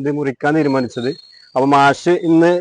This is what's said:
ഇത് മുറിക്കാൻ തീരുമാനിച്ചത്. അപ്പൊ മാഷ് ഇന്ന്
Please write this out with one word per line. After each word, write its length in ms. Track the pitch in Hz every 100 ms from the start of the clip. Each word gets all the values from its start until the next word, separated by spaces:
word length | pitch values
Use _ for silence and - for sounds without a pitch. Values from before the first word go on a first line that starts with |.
ഇത് 100 | 139 147
മുറിക്കാൻ 340 | 139 131 147 156
തീരുമാനിച്ചത്. 500 | 147 131 117 135 120 - - _ _
അപ്പൊ 120 | 127 139
മാഷ് 400 | 139 139 135 175 175 170
ഇന്ന് 220 | 165 170 175